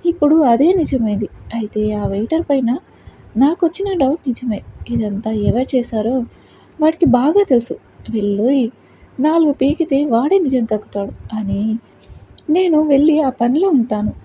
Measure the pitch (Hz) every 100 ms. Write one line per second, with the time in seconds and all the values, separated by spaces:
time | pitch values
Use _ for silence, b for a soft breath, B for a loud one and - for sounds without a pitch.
0 | 349 339 294 320 277 233 311 381 294 262
1 | 220 208 - - - 233 214 214 214 208
2 | 202 196 220 320 339 277 233 269 _ b
3 | b b b - 269 339 330 - 392 370
4 | 262 320 277 233 254 208 - - - 233
5 | 214 196 220 220 208 214 262 262 240 220
6 | 214 262 233 b b b b - 311 320
7 | 294 240 269 370 392 247 233 - _ -
8 | - 220 202 202 233 277 233 _ b b
9 | b - 294 330 311 - 269 294 320 277
10 | 294 233 285 392 302 254 226 214 208 -
11 | 202 - - 220 196 196 220 226 B B
12 | B B B B - 320 370 302 311 277
13 | 302 302 277 262 240 277 381 285 233 214
14 | 208 -